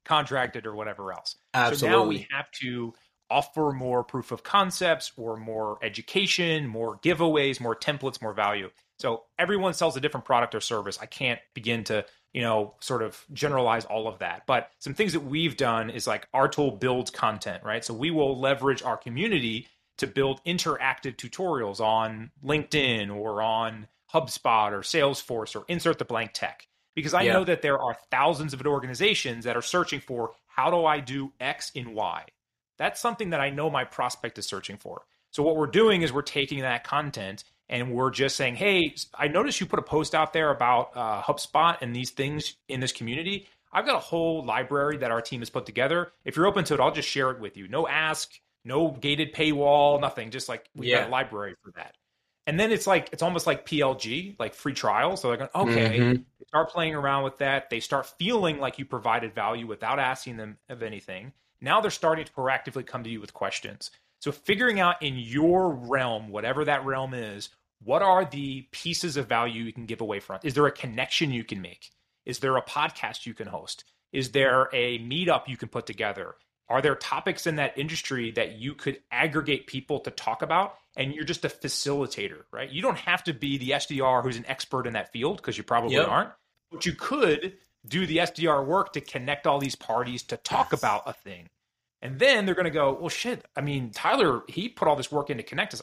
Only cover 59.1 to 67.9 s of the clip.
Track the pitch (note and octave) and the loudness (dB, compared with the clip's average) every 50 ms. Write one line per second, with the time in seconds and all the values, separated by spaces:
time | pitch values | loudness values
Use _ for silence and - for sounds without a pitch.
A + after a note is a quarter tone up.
59.1 | A2+ A#2+ A2+ G#2+ - A#2 G2+ A2 A#2+ A#2+ A#2 A2 G2+ - A2 A2+ C3+ C#3 C3 B2+ | 2 2 0 -4 -4 -2 -2 -2 -2 -4 -6 -8 -8 -4 -4 -2 0 0 0 0
60.1 | C3 - - C3 A#2 A2 G#2+ G#2+ G#2+ - _ - B2+ A#2 A#2 A2 G#2+ F#2+ - - | -2 -4 -8 -10 -10 -10 -12 -12 -14 -16 _ -16 -10 -8 -8 -8 -8 -10 -12 -12
61.1 | F#2 F#2 A2 C3+ - _ _ _ _ _ B2 C#3 F#3 A3+ G#3+ F#3+ - - F3+ D#3+ | -12 -12 -12 -16 -20 _ _ _ _ _ 0 2 2 2 2 0 -2 0 2 2
62.1 | D#3+ D#3+ D3+ - - C3+ B2+ C3 C3 C3 - C3 - C3+ A#2+ - - A#2+ A2+ A#2 | 2 0 -2 -8 -6 -4 0 0 0 0 -2 -6 -8 -8 -8 -8 -8 -10 -8 -8
63.1 | A#2 G#2+ G2+ - - - G2+ F#2+ - - - G2+ G#2 - - - - _ _ _ | -10 -10 -10 -14 -8 -6 -6 -4 -4 -6 -8 -10 -12 -12 -14 -16 -16 _ _ _
64.1 | _ _ - C#3+ C#3 - - - G#3+ G3 B3+ A#3+ G#3 G3 F3+ F3 F3 - D3+ C#3 | _ _ -6 -6 -6 -2 0 0 2 4 4 2 4 4 4 4 4 2 -2 -4
65.1 | C3 B2+ A#2 A2+ B2 C#3+ D#3+ E3+ F3+ F#3 F#3+ F3 C#3+ B2 A#2+ A#2+ C#3 C3+ B2+ A#2+ | -4 -6 -6 -2 2 4 6 6 6 6 4 2 0 -2 -2 0 0 2 2 0
66.1 | A2+ G#2+ A2 G#2 G2+ G#2 G#2+ B2 C3+ D3+ D3+ D3 C#3+ C3+ C3+ C3+ C3 C3 C3 C3 | -2 -4 -6 -6 -6 -4 -2 -2 0 0 2 2 2 2 0 -2 -2 -2 -4 -4
67.1 | B2+ B2 A2+ G#2+ G2+ G#2 - - _ _ _ _ _ _ G#2 A2 | -6 -8 -8 -8 -8 -10 -12 -14 _ _ _ _ _ _ -2 2